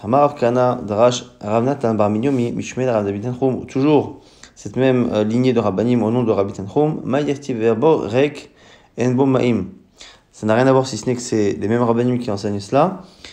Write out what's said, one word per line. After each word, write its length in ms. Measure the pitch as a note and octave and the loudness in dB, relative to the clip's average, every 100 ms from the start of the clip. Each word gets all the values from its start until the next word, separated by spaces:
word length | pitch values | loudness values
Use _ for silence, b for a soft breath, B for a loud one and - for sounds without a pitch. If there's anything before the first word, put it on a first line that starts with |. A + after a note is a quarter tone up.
Amar 260 | G2 C3 D3 | 0 2 2
Rav 80 | - | 2
Kana, 440 | A#2+ B2 B2 B2 F#2+ | 0 2 2 0 -4
Drash, 380 | G#2 B2 B2 - - | 2 2 2 -8 -12
Rav 240 | G#2 A2+ | -4 0
Natan, 300 | B2 C#3 A#2 | 0 -2 -2
Bar 160 | G#2+ G#2 | 0 0
Minyomi, 420 | G#2+ C3+ C3+ A#2+ | 0 0 0 -2
Mishmei, 340 | A2 G#2 - B2+ | -4 -8 -4 -2
Rav 200 | A2+ G2+ | 0 -2
David 180 | G2+ | -4
Tanchum. 420 | A#2 B2 C3+ A2+ F#2 | -6 -2 -2 -2 -6
Toujours 540 | C3+ C#3+ D3 G#2 - B B B - | -2 2 2 2 -8 B B B -16
cette 200 | G#2 A2+ | -10 0
même, 340 | C3 B2+ A#2+ | 2 2 2
euh, 100 | G#2+ | 0
lignée 300 | G#2+ A#2 B2+ | 0 2 2
de 80 | A#2 | 2
Rabbanim 420 | G#2 F#2+ A#2 B2 | 0 0 0 2
au 80 | G#2+ | 2
nom 120 | A#2+ | 0
de 80 | A2 | 0
Rabbi 180 | G2 G2+ | 0 0
Tanchum, 480 | G2+ G2 D3 D3+ - - | -4 -4 0 0 -2 -4
Ma 160 | C3+ | -2
Yertiv 360 | D3 C3+ - A#2+ | -2 -4 -6 -2
Verbo, 420 | A2+ A2 D3+ D3+ | 0 2 2 2
Rek, 520 | G2 A#2+ D3 C#3+ - B B B B - | 2 0 0 -2 -16 B B B B -2
En 120 | B2 | 0
Bo 140 | B2 C#3 | 2 2
Maim. 420 | C3 A#2+ G#2+ F2+ - _ B B B B | 2 2 0 -2 -10 _ B B B B
Ça 140 | - G#2+ | -8 0
n'a 80 | |
rien 140 | A2 B2+ | 2 4
à 40 | |
voir 140 | C3 C3 | 4 2
si 120 | G#2+ | -4
ce 100 | B2+ | -4
n'est 80 | B2 | -4
que 60 | |
c'est 360 | - A2+ G2+ F#2+ | -2 0 0 -2
les 80 | G2+ | -2
mêmes 140 | A#2+ | 0
Rabbanim 380 | A#2+ A#2 B2 B2 | 2 2 0 -2
qui 100 | A#2+ | -4
enseignent 300 | G2+ G#2+ G2+ | -4 -4 -6
cela. 420 | G2+ C3+ E3+ G3 B B B | -2 0 0 -2 B B B